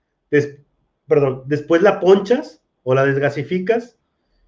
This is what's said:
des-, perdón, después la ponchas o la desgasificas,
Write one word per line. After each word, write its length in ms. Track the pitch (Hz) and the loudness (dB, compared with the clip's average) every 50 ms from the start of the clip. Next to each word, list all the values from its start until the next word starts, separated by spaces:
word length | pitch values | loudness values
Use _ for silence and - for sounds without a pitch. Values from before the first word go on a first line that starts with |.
| _ _ _ _ _ - | _ _ _ _ _ -2
des-, 280 | 147 147 143 143 - - _ _ _ _ _ _ _ _ _ | 0 0 0 0 -4 -16 _ _ _ _ _ _ _ _ _
perdón, 380 | - 160 147 139 131 127 131 131 | -2 0 2 2 0 -2 -6 -8
después 360 | 135 151 147 147 - 170 165 185 | -6 -6 -6 -2 0 0 2 2
la 180 | 202 190 - | 2 0 2
ponchas 600 | - 180 196 202 190 - 240 277 - - - _ _ _ _ _ - | 2 4 4 4 2 0 -2 -2 -2 -6 -14 _ _ _ _ _ -4
o 120 | 127 131 | -2 0
la 100 | 135 135 | 2 2
desgasificas, 920 | 139 135 139 143 139 135 151 131 - 180 185 185 208 226 240 240 - _ _ _ _ _ _ _ _ _ _ _ | 0 0 0 -2 -2 -4 -4 -6 -6 -6 -4 -2 -2 -2 -2 -4 -8 _ _ _ _ _ _ _ _ _ _ _